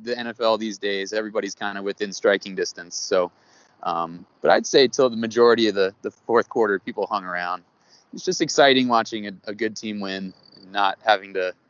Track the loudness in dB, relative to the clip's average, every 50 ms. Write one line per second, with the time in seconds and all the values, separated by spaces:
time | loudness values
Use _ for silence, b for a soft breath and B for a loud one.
0 | -8 -8 -6 -6 -6 -8 -4 0 2 2 2 2 0 -4 -6 -4 -4 -2 -2 -2
1 | -2 -4 -4 -4 -4 -4 -4 -4 -4 -4 -6 -6 -8 -8 -6 -6 -6 -6 -4 -4
2 | -6 -6 -4 0 2 4 4 2 0 -4 -6 -4 -4 -4 -6 -12 -16 -14 -12 -10
3 | -4 0 0 2 0 0 _ b b b b b b b b b -6 -6 -4 -4
4 | -4 -6 -8 -14 -18 _ _ _ 2 2 2 2 2 2 4 4 4 4 4 2
5 | 0 2 0 -2 -4 -2 2 6 6 6 6 6 4 2 2 2 0 0 -2 _
6 | -10 -12 -12 _ _ 0 2 2 2 0 0 0 0 0 0 -2 -4 -6 -6 -6
7 | -4 -4 -4 -6 -6 -6 -8 -6 -6 -6 -6 -8 -10 _ _ _ b b b b
8 | b b -16 -10 -6 -4 -4 -2 -4 -2 4 4 6 6 6 4 4 2 2 2
9 | 0 0 -6 -10 -10 -10 -12 -12 -12 -12 -8 -6 -6 -6 -6 -6 -10 -8 -8 -6
10 | -6 -6 -6 -8 -8 -10 -14 _ _ _ _ -20 -18 -8 -4 0 0 0 -2 0
11 | 2 4 4 4 2 -4 -4 -4 -4 -4 -4 _ _